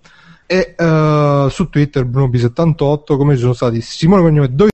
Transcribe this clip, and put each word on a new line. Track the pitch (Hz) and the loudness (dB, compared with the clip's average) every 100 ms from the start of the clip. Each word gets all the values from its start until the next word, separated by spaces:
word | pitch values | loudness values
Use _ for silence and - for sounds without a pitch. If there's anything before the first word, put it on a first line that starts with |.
| _ _ - - - | _ _ -20 -20 -4
e, | 185 180 - | -4 -2 -2
eh, | 170 156 156 151 147 143 139 | 0 2 2 2 0 0 0
su | - 175 | -2 -4
Twitter | 143 147 143 | -2 -2 -2
Bruno | 123 127 135 | -4 -2 -2
B | 123 | 0
settantotto, | 117 120 165 147 143 147 - 143 | -2 0 -2 0 -2 -2 -2 0
come | 143 | 2
ci | 139 | 2
sono | 123 | 0
stati | 123 127 117 | -2 -2 -4
Simone | - - 165 196 | -8 -2 2 4
Cognome, | 170 151 139 | 4 2 0
dove | 131 214 | 0 0